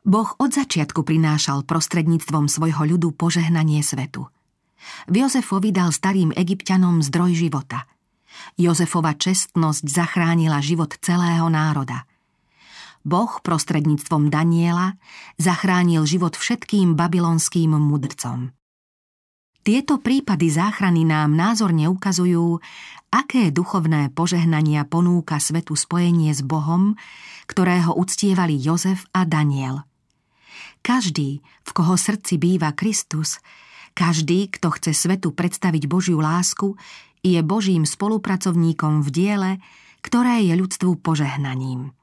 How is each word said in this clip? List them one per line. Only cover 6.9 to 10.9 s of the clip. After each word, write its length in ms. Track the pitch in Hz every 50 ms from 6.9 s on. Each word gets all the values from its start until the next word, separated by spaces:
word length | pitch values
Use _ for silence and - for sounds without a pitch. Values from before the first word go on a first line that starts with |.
| 170 165 151
zdroj 320 | 139 135 170 175 180 175
života. 480 | 160 175 160 143 135 127 _ 123 123 - _ _ _ _ _ _ _ _ _ - - - - _
Jozefova 560 | - 175 170 170 147 170 160 - 175 160 160 147
čestnosť 720 | - - 185 190 185 - - _ 175 160 156 147 - -
zachránila 720 | 147 139 175 170 160 - 180 170 165 165 170 160 160 151 143 139
život 320 | 147 170 165 160 147